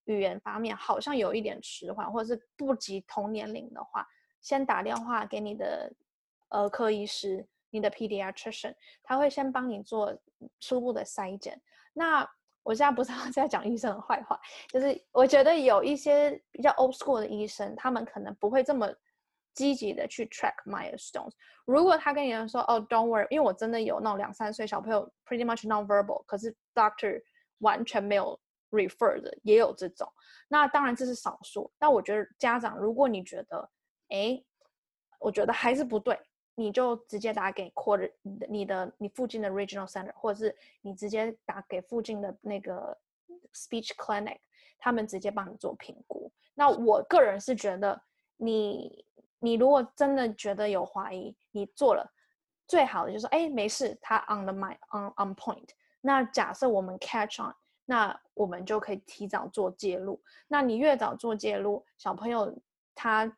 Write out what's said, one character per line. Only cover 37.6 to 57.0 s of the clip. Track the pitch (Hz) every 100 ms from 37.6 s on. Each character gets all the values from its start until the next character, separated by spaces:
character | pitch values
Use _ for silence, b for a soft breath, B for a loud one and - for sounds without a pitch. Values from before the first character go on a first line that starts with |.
| 185
quarter-， | - - 202 185 -
你 | 202 202
的， | -
你 | 208
的， | 196 190 185 -
你 | 208
附 | - 247
近 | 226
的 | 208
regional | 190 196 202 190
center， | 196 190
或 | - 220
者 | 202
是 | 214 b b b
你 | 202
直 | 190 208
接 | 214 220 226
打 | - 196 -
给 | 185
附 | 180 240
近 | 220 214
的 | 202 190
那 | 208 202
个 | 196 180 - - _ _ _ 349 _
speech | - - 233 220 -
clinic， | - 208 208 - _ b b b
他 | 247
们 | 240 214
直 | 190
接 | 202
帮 | 208 190
你 | 214
做 | -
评 | - - - _
估。 | - - - _
那 | - 285
我 | 240 233 208
个 | - 349
人 | 247 196
是 | -
觉 | 240 202 185
得 | 202 - _ _ _ _
你， | 226 220 208 202 - - _ _ _ _
你 | 240
如 | 226 254
果 | 285 247
真 | - 285 277
的 | 240
觉 | 208 208
得 | 202 208
有 | 190 175
怀 | 196 196
疑， | 185 - - _
你 | 208 202 -
做 | 269
了， | 202 - _ _ _ _ _ -
最 | 349
好 | 262 196
的 | 180
就 | 208
是 |
说 | 226 311
，“哎， | 330
没 | 262 214
事， | - 247 -
他 | - 220 -
on | 208 190
the |
mi-，on，on | 196 196 - - 208 202 - 196 196
point。” | - - - _ _ _
那 | 262 269
假 | 240 - 196
设 | - 262
我 | 208
们 | 185
catch | 185